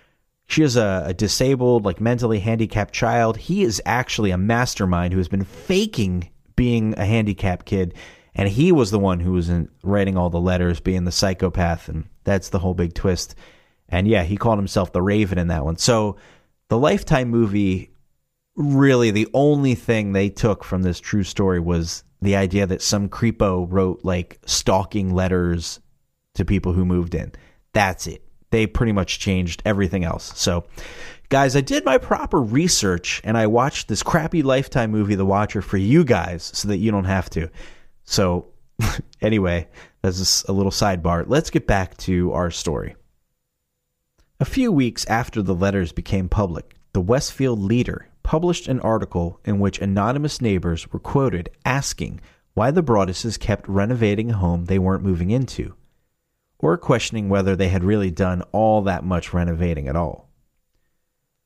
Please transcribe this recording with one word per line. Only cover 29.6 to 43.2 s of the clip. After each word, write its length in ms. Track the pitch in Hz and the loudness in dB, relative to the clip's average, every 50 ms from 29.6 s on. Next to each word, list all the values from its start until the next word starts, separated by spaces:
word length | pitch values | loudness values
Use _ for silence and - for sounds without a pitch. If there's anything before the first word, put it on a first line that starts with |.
| - | -2
everything 400 | 107 104 98 98 90 - 95 87 | 0 0 2 0 0 0 -2 -4
else. 280 | 85 - 82 - - - - | -4 -6 -6 -10 -12 -8 -4
So, 260 | - 98 87 85 - - - - - - - - - - - - - - | -2 0 0 -2 -4 -8 -14 -16 -16 -16 -16 -16 -16 -16 -18 -14 -6 0
guys, 260 | 135 135 139 135 123 | 2 2 4 4 2
I 60 | 143 | 2
did 220 | 135 - 269 302 - | 2 2 0 -2 0
my 140 | 269 262 247 | 2 0 0
proper 420 | - - - - 294 - - 160 | 0 0 -2 -2 -2 0 0 0
research, 800 | 120 104 113 143 175 175 - - 107 95 90 85 - - - - - | 0 2 2 2 2 2 2 0 0 0 0 -2 -2 -6 -8 -6 -2
and 120 | 107 110 | 0 0
I 120 | 113 110 107 | 2 2 2
watched 400 | 113 117 127 147 - - - - | 2 2 2 0 -2 -6 -6 -6
this 160 | 214 - - | -4 -4 -2
crappy 400 | - - 160 156 156 - 165 139 | 0 0 0 0 0 0 0 2
Lifetime 480 | 135 131 135 139 - - 135 117 107 | 2 2 2 0 0 -2 -2 0 0
movie, 240 | 107 107 101 101 104 | 0 0 2 2 2
The 100 | 95 98 | 2 2
Watcher, 360 | 95 98 101 107 - - 104 | 2 2 2 0 0 -2 -6
for 160 | - - - 95 | -4 -2 -2 0
you 260 | 95 107 139 175 165 | 2 4 6 6 6
guys 440 | 123 110 87 82 87 87 80 - - - | 4 2 0 0 -4 -8 -10 -10 -10 -8
so 140 | - - 104 | -6 -4 -2
that 80 | 104 | -2
you 160 | 85 107 113 | 0 0 0
don't 140 | 104 98 92 | 0 0 0
have 220 | 92 95 95 87 - | 0 0 0 -2 -2
to. 200 | - - 82 80 - - - - - - - - - - - | -4 -6 -6 -6 -8 -14 -18 -18 -20 -20 -20 -20 -20 -20 -12
So, 480 | - - 110 98 90 87 87 - - - - - _ _ - | -4 0 0 2 2 0 -2 -4 -8 -20 -20 -20 _ _ -4
<laughs> 420 | 110 98 - - - - _ - | -4 -2 -4 -4 -10 -12 _ -4
anyway, 460 | 104 107 110 104 92 87 87 85 82 - - - - - _ _ | -2 0 2 2 2 2 0 -2 -4 -6 -14 -20 -20 -20 _ _
that's 180 | - 95 90 95 | -2 -2 -2 0
just 300 | 92 - - - - - | -2 0 0 -2 -2 -2
a 40 | |
little 180 | 98 98 98 98 | 0 0 0 0
sidebar. 540 | - - 107 101 95 87 80 87 85 85 - | 0 0 0 0 0 0 0 0 0 0 0
Let's 240 | 78 123 160 160 - | 0 0 0 0 0
get 160 | - 147 - | -2 -2 0
back 300 | - 104 98 92 - - - | 0 0 0 0 -4 -8 -10
to 340 | - - 92 87 90 - - | -4 -2 0 0 0 0 0
our 180 | 85 90 85 | -2 -2 -4
story. 420 | - - - 85 76 53 - - - - _ _ _ _ | -4 -6 -4 -4 -4 -4 -6 -8 -12 -18 _ _ _ _